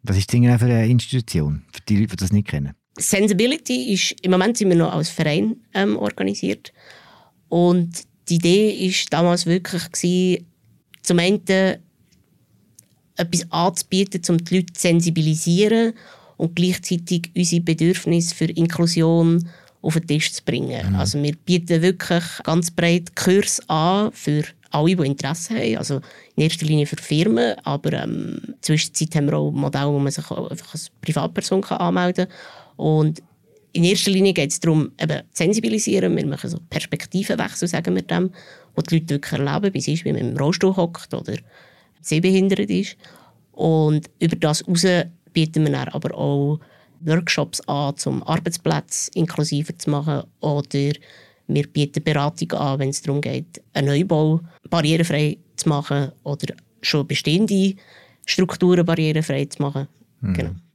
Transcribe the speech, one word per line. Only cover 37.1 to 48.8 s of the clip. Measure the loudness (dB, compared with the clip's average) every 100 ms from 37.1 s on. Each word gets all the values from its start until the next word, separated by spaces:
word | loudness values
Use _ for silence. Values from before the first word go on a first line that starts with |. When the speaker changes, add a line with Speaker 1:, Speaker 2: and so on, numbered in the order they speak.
| -4 -2 -2 -4 -4 -4
Speaker 2:
sagen | -4 -2
wir | -4
dem, | -2 -2 -2 -6 -20 -20 _
wo | -8
die | 0 0
Leute | 0
wirklich | -6 -4 -4
erleben, | -2 0 -2
wie | -2
es | -4
ist, | -2
wie | -2
man | -2
im | -2 -2
Rollstuhl | 0 2 0
hockt | 2 -2 -4 -10
oder | -10 -8 -10 -10 -20 -20 _ _ _
sehbehindert | -4 0 4 4 4 2 0
ist. | -2 -4 -10 -20 -20 _ _ _
Und | -2 2 4 4 2 -2 _
über | -2 0
das | 0 -2
heraus | 0 2 4 2 0 -10 _
bieten | -2 0 2
wir | 0
dann | 0 -4
aber | -6 -6 -4
auch | -2 0 0 -2 -6 _ _ _
Workshops | 0 0 0 -2 -2 -6
an, | -4 -2 -2 -4
um | -4 -4
Arbeitsplätze | -2 -2 -2 -4 -2 -2